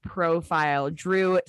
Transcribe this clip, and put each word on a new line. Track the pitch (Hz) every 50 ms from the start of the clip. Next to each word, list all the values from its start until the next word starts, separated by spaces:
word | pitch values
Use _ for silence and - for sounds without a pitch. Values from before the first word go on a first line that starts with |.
| _
profile. | - - 190 175 165 165 170 160 - 175 160 151 151 143 143 139 143
Drew, | 160 151 - 180 190 190 190 185 185 185 -